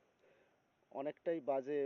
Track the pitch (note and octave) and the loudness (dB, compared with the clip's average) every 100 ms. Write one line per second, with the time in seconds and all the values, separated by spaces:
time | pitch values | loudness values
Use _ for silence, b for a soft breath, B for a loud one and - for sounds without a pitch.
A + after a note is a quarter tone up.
0 | _ _ b b b b _ _ _ - | _ _ b b b b _ _ _ -6
1 | C#3 - - E3 C3+ C3+ C3 D3 | -6 -4 -2 0 0 0 0 0